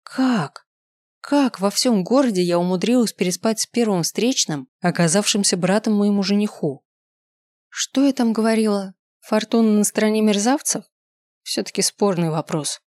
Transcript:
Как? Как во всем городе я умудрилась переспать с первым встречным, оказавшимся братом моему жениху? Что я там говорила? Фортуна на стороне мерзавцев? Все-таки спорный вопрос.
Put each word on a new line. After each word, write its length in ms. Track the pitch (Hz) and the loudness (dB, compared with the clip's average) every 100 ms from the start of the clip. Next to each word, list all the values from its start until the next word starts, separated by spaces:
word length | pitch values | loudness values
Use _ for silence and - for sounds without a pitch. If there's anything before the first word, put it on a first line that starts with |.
Как? 640 | - - 262 233 143 - _ _ _ _ _ _ - | -10 -2 0 0 -4 -10 _ _ _ _ _ _ -2
Как 360 | 285 262 - | 2 2 0
во 80 | 202 | -4
всем 340 | - 254 214 | 0 0 0
городе 380 | 175 269 262 185 | 2 2 2 0
я 180 | 175 175 | 0 0
умудрилась 540 | 180 185 208 247 220 | 0 0 2 2 0
переспать 480 | - 180 175 220 220 | -2 -4 -2 -4 -4
с 40 | - | -4
первым 380 | 240 226 185 | -2 0 0
встречным, 640 | 160 - 302 262 - 147 131 _ | -2 -2 -2 0 -4 -6 -10 _
оказавшимся 760 | 180 160 170 185 202 202 202 185 | -4 0 2 2 0 0 0 0
братом 380 | 175 208 220 | 0 0 0
моему 280 | 208 202 202 | 0 2 0
жениху? 640 | 190 202 208 - 156 135 _ _ _ _ _ _ _ _ _ | 0 0 -2 -4 -8 -8 _ _ _ _ _ _ _ _ _
Что 360 | - - 269 277 | -10 -4 2 2
я 60 | |
там 220 | 269 233 | 2 0
говорила? 600 | 220 226 220 220 202 196 - _ _ | 2 2 2 0 -2 -4 -14 _ _
Фортуна 500 | - 214 214 226 220 208 | -4 -4 0 2 4 2
на 60 | 202 | 2
стороне 360 | - 214 214 | 0 0 2
мерзавцев? 600 | 214 202 214 285 - 220 - _ _ _ _ _ | 2 2 0 0 -2 -6 -8 _ _ _ _ _
Все-таки 380 | - - 196 - | -8 -8 -6 -4
спорный 480 | - - 202 175 165 | -4 0 -2 0 -2
вопрос. 520 | 156 - 165 143 - _ | -2 -4 -4 -6 -10 _